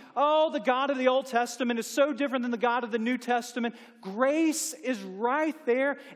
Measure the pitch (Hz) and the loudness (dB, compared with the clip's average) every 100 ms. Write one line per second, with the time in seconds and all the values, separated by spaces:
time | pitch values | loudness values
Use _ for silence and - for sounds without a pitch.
0 | - - 285 311 311 294 226 254 277 277 | -8 0 2 4 2 2 0 2 0 2
1 | 254 262 254 233 240 - 240 233 220 - | 2 2 2 0 0 -2 -2 -2 -2 2
2 | 285 247 277 262 247 233 233 240 240 226 | 2 2 -2 0 -2 0 0 0 -2 -2
3 | 226 247 254 240 233 - 233 226 - - | 0 -2 0 -2 -2 -4 -4 -4 -14 -14
4 | 190 196 262 311 320 285 - - 240 240 | -10 0 0 2 2 0 -4 -6 -6 -4
5 | 196 190 233 277 311 - - 254 277 277 | -6 -4 -2 0 -2 -2 -2 0 0 -2
6 | - | -10